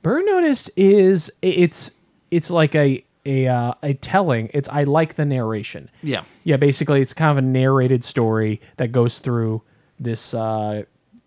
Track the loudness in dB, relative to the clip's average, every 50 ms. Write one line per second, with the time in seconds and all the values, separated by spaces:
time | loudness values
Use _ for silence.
0 | -2 -2 -2 0 0 2 2 2 2 2 0 -2 -4 -8 _ 4 6 6 6 6
1 | 6 6 4 2 -2 -6 -10 _ -2 0 2 2 2 2 0 -6 -14 -14 _ _
2 | _ _ _ _ _ _ -2 -2 -2 0 0 2 2 2 2 2 2 2 0 -2
3 | _ _ _ _ _ -2 -2 0 0 2 0 0 -2 -4 -6 _ -4 -4 -4 -4
4 | -6 -2 0 0 2 2 0 -2 -2 -4 -4 -6 -6 -4 -4 -2 -2 0 0 0
5 | 0 -2 -4 -4 -4 -2 -2 -2 -2 -4 -4 -6 -8 -10 -14 -16 -18 -20 _ _
6 | -8 -6 -6 -6 -8 _ _ _ _ -2 2 2 2 2 2 0 -2 0 2 2
7 | 0 0 -2 0 0 2 2 2 0 0 2 2 2 2 2 2 4 2 2 0
8 | -2 -4 -2 -2 0 0 0 0 0 -2 -4 -6 _ _ _ -6 -6 -2 0 0
9 | 0 0 -2 -6 -6 -4 -2 -2 -2 -2 -4 -6 _ _ _ _ _ _ _ _
10 | -8 -8 -8 -8 -10 -10 -8 -6 -4 -4 -4 -4 -4 -4 -6 -8 -10 _ _ _
11 | _ _ _ -20 _